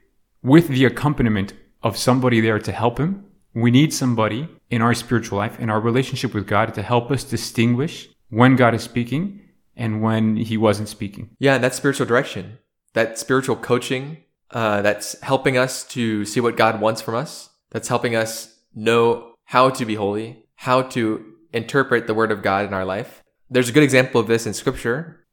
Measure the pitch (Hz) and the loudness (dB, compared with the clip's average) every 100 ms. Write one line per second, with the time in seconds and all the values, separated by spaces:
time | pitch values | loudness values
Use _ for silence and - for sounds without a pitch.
0 | _ _ _ _ 123 156 165 127 127 120 | _ _ _ _ 6 6 6 4 2 2
1 | 147 143 117 104 98 - _ _ 113 - | -2 0 0 0 -4 -10 _ _ -6 -2
2 | - 127 127 117 110 107 107 98 117 120 | 0 2 4 2 2 0 -4 -2 -2 0
3 | 156 196 - _ _ 113 120 123 156 - | -4 -4 -12 _ _ 0 4 6 4 2
4 | 127 113 107 110 160 - _ 117 117 113 | -2 0 0 -2 -8 -14 _ 0 0 0
5 | - 117 113 101 110 - 117 107 117 123 | 0 -2 0 -4 -4 -4 -2 0 0 0
6 | 131 123 117 107 95 101 110 107 98 120 | -2 -4 -4 -4 0 0 0 -4 -2 0
7 | 120 135 - 113 - - 117 120 156 - | 0 -4 -4 -6 -4 0 2 2 -2 -8
8 | - _ _ 107 127 131 120 113 - 123 | -18 _ _ 4 6 6 4 2 -2 -4
9 | 120 135 196 - - _ _ - 113 107 | -2 -4 -4 -10 -20 _ _ -8 -6 -2
10 | 110 110 110 107 107 110 107 101 107 - | 0 2 2 0 -2 2 2 2 -4 -10
11 | 101 - - - 135 131 127 - 143 135 | -12 -12 -16 -2 2 2 2 0 -2 0
12 | 117 120 143 104 95 113 _ _ _ 110 | 0 0 0 -8 -14 -18 _ _ _ -2
13 | 117 - - 131 135 113 - 123 - 127 | -2 -4 -2 0 0 -4 -2 -2 0 -6
14 | 139 160 _ _ _ 120 110 101 101 - | -6 -14 _ _ _ -4 0 2 0 -2
15 | - - - 135 147 127 127 - - 123 | -6 -10 -2 0 2 0 0 -4 -10 -4
16 | 113 107 104 127 117 113 113 110 107 117 | -2 -2 -2 -2 0 2 2 2 -2 -2
17 | - 113 156 - - _ _ 113 - 120 | -4 -6 -6 -12 -20 _ _ -10 -4 -2
18 | 123 113 110 - - _ _ 110 110 117 | 0 -2 -2 -6 -14 _ _ -4 2 4
19 | 117 117 - _ _ 127 131 131 113 107 | 4 2 -6 _ _ 4 4 2 -4 -2
20 | 101 104 113 123 _ _ 127 127 131 127 | -2 -4 -8 -14 _ _ 0 0 0 -2
21 | 110 110 - - _ 117 113 143 131 120 | -2 -4 -10 -20 _ -8 -2 -2 2 0
22 | - 110 110 101 98 98 101 98 92 98 | 0 0 0 0 0 0 -2 -4 -4 -6
23 | 131 - _ _ _ 127 120 131 143 127 | -8 -16 _ _ _ -2 2 4 6 4
24 | 131 120 110 113 110 98 135 127 117 131 | 4 0 0 0 -2 -6 -6 -4 -4 -6
25 | 170 - _ | -8 -18 _